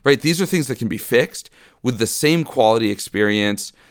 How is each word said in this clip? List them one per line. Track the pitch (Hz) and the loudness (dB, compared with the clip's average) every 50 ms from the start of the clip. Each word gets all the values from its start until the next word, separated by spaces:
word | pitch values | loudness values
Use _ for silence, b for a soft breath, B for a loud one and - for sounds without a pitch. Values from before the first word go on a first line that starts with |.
| B | B
right? | 139 139 131 | 2 2 4
These | - 156 165 165 | 2 0 0 0
are | 190 | 0
things | - 190 170 143 127 | 0 0 -2 -2 -2
that | 127 - | -4 -6
can | 120 107 | -4 -6
be | 117 110 | -6 -6
fixed | - - 120 117 151 - - - - - b b b b b b b | -2 0 2 2 2 0 -4 -12 -18 -18 b b b b b b b
with | 123 120 101 | -4 -2 -2
the | 113 107 | -2 -4
same | - - - 151 165 170 151 | -2 0 0 2 2 0 0
quality | - - 131 113 110 110 117 113 104 | -2 0 2 2 4 4 2 0 0
experience, | 101 - - - - 98 104 104 104 104 104 104 101 104 - - - b b b | -2 -4 -8 -6 -2 0 0 2 2 2 0 0 -2 -4 -8 -12 -16 b b b